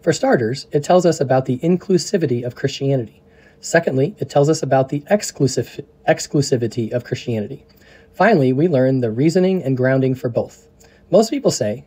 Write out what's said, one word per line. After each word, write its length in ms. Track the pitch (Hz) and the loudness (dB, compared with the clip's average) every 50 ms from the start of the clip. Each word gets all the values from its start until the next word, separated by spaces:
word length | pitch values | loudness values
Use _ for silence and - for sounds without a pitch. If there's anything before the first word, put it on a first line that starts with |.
For 120 | _ 170 160 | _ 0 0
starters, 540 | - - 269 254 151 120 110 131 143 - _ | 0 2 0 2 2 0 -2 -4 -6 -10 _
it 140 | - 151 147 | -4 -4 0
tells 220 | - 175 185 170 | 4 2 4 4
us 120 | 175 156 - | 2 0 0
about 280 | 139 127 131 131 131 | 0 0 0 0 0
the 100 | - 127 123 | 0 -4 -2
inclusivity 840 | - 165 180 180 - - 190 175 - - - 190 160 135 127 120 127 | 0 0 0 0 0 0 0 0 0 0 -2 -2 0 0 -2 -2 -4
of 100 | 135 - | -8 -10
Christianity. 680 | - - 135 - - 139 139 139 135 117 104 _ _ _ _ _ _ _ _ _ _ | -4 -6 -4 -4 -2 -2 0 0 0 -2 -6 _ _ _ _ _ _ _ _ _ _
Secondly, 540 | - - - 165 165 156 131 131 135 175 - - | -14 0 0 0 0 2 0 0 -2 -2 -2 -8
it 100 | 139 - | -10 -2
tells 220 | - 143 143 147 | 2 2 2 2
us 120 | 160 151 - | 2 0 0
about 280 | 135 - - - - | 0 2 0 2 0
the 120 | - 143 147 - | -4 -8 -2 0
exclusive, 720 | 196 214 - - - - 143 127 - 131 117 - - - - _ _ _ _ | 0 0 0 -6 -4 -2 -2 0 0 -2 -6 -6 -8 -16 -18 _ _ _ _
exclusivity 880 | - 160 - - - - 151 139 - 139 120 120 110 - - 113 107 - | 0 0 0 -2 -2 -2 -2 0 0 0 -2 -2 -4 -4 -4 -6 -4 -4
of 120 | 123 - | -6 -6
Christianity. 600 | - - - - - 120 110 104 110 139 - - _ _ _ _ _ - - - _ _ | -6 -10 -8 -6 -6 -4 -4 -4 -6 -10 -16 -18 _ _ _ _ _ -20 -20 -20 _ _
Finally, 400 | - - 220 226 165 135 127 131 | 0 2 4 4 4 4 2 2
we 160 | 131 156 185 | 2 2 2
learn 320 | 160 127 127 131 135 131 | 2 2 2 2 2 0
the 100 | 123 113 | 0 -2
reasoning 520 | 107 117 143 165 160 190 185 185 190 185 - | -2 0 0 2 2 2 2 2 0 0 0
and 160 | 135 135 120 | -2 -2 2
grounding 360 | 127 127 135 135 131 131 131 | 2 2 2 2 2 0 -2
for 140 | 131 - 127 | -2 -4 -4
both. 400 | 113 117 101 - - - _ _ _ _ - - _ _ _ _ | -4 -4 -4 -4 -10 -20 _ _ _ _ -20 -20 _ _ _ _
Most 200 | - 190 226 - | 4 4 4 4
people 200 | 311 277 - 196 | -2 -2 0 -2
say 360 | - - - 104 107 131 143 | 0 0 -4 -4 -4 -6 -10